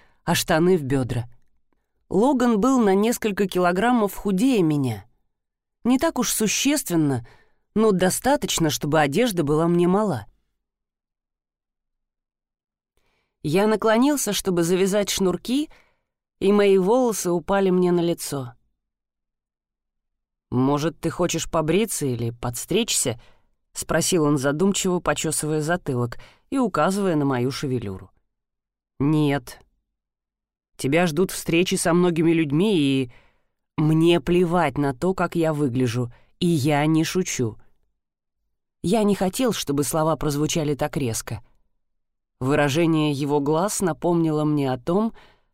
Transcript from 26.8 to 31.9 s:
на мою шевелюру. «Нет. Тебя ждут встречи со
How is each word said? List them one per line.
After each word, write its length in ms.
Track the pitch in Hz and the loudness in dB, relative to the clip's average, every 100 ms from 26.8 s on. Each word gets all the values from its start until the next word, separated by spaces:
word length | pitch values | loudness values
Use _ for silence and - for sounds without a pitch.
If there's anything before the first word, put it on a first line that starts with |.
| 156 196 196 156 | 0 0 0 0
на 100 | 139 | 0
мою 260 | 127 123 | 0 -2
шевелюру. 580 | 135 143 127 104 95 95 _ _ _ _ _ _ _ _ _ | -4 -6 -6 -6 -12 -16 _ _ _ _ _ _ _ _ _
«Нет. 600 | 139 156 147 139 123 - _ _ _ _ _ _ _ _ _ _ _ - | 0 2 2 0 -4 -16 _ _ _ _ _ _ _ _ _ _ _ -8
Тебя 300 | 131 156 180 | -2 0 0
ждут 260 | 147 190 | 0 -2
встречи 440 | - - 170 185 185 | -4 -2 0 0 0
со 180 | 180 | 2